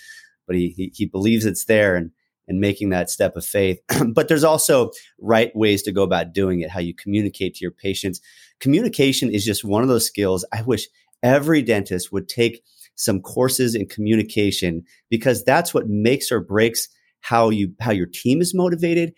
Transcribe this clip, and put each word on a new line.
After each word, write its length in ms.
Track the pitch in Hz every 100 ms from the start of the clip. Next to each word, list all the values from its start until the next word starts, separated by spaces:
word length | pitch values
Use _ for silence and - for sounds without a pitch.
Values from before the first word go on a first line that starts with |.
| - - - _ -
but 80 | 90
he, 140 | 87
he, 220 | 82 92 -
he 100 | 98
believes 400 | 95 104 113 107
it's 200 | 92 -
there 320 | 110 104 90
and, 140 | 85 - _ _ -
and 140 | 92
making 280 | 101 101 101
that 200 | 90 87
step 260 | - 95 85
of 100 | -
faith. 360 | 101 95 90 -
<clears throat> 240 | - 117
But 160 | 113 156
there's 160 | 156 156
also 460 | 156 - 139 113 - - _
right 340 | 101 113 117
ways 300 | 110 107 101
to 80 | -
go 100 | 98
about 320 | 95 90 85
doing 280 | 85 95 90
it, 100 | 80
how 80 | 92
you 160 | 87 85
communicate 600 | - 101 104 - 92 -
to 60 |
your 100 | 90
patients. 500 | - 101 95 98 90 - - - _
Communication 680 | 131 151 240 - 139 131 127
is 140 | 104
just 220 | 107 98 107
one 180 | 104
of 60 | 131
those 180 | 120 -
skills 380 | - 101 92 -
I 80 | 107
wish 260 | 113 110 - _ _ _
every 400 | 123 139 147 160
dentist 520 | 120 107 98 90 -
would 140 | 98 92
take 340 | - 117 117 _ _ - -
some 260 | - 101
courses 540 | - - 127 131 127 113
in 100 | 95
communication, 1000 | - 107 110 107 - 101 95 90 82 - _ _
because 340 | 113 131 113
that's 300 | - 147 175
what 140 | 139 113
makes 440 | 104 110 139 -
or 80 | 117
breaks 500 | 85 101 113 117 - _ _ _
how 280 | - 117 113
you, 240 | 107 98 92
how 120 | 117
your 140 | 101 87
team 360 | - 120 147
is 120 | 175
motivated, 600 | 185 180 170 170 170 165